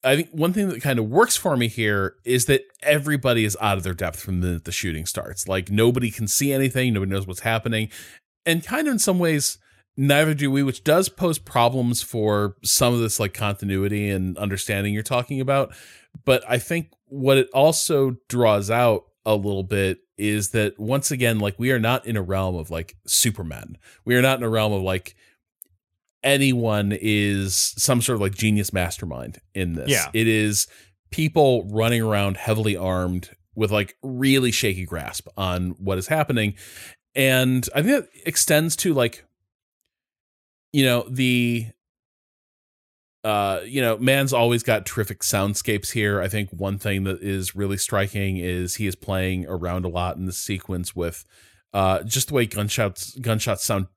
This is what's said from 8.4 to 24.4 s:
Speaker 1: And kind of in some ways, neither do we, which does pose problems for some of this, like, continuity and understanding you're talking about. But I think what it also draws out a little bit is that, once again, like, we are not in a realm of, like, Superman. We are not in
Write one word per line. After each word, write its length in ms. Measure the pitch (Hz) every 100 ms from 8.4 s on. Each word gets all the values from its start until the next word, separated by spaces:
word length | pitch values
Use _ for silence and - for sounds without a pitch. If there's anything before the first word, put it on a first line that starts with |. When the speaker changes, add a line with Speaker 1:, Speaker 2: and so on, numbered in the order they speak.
| -
Speaker 1:
And 180 | 165
kind 240 | - 262 302
of 60 |
in 60 | 233
some 180 | - 180
ways, 400 | 175 151 - - _ _ _ -
neither 380 | 139 143 156 147
do 160 | 139
we, 100 | 135
which 220 | 139 123
does 260 | - 160 190
pose 300 | - 180 156
problems 640 | - 127 120 131 120 117
for 520 | - 117 107 104 104 -
some 300 | - - 123
of 60 | 120
this, 200 | 113 -
like, 140 | 104
continuity 800 | - 107 98 101 95 101 104 104
and 260 | 98 92 90
understanding 560 | 104 98 - 101 101
you're 80 | 104
talking 400 | 107 123 120 139
about. 320 | 131 139 131 - - - _ -
But 200 | - 127 -
I 120 | 156
think 320 | - 170 151 _ _
what 320 | 139 131 135
it 100 | 127
also 680 | 131 151 165 - 147 135 123 _
draws 400 | 123 113 104 101
out 360 | 117 120 101 _ _ 110
a 80 |
little 300 | 107 101 98
bit 380 | 95 101 95 - _ -
is 300 | 104 107 101
that, 280 | 117 104 -
once 300 | 107 135 -
again, 300 | 131 120 110
like, 180 | 101 98
we 140 | 123
are 80 | 127
not 260 | 110 127 113
in 100 | 110
a 60 |
realm 340 | 90 95 95 90
of, 140 | 80
like, 260 | 82 82 - -
Superman. 720 | - 120 104 85 - - - - - -
We 100 | 123
are 60 |
not 160 | 131
in 60 | 131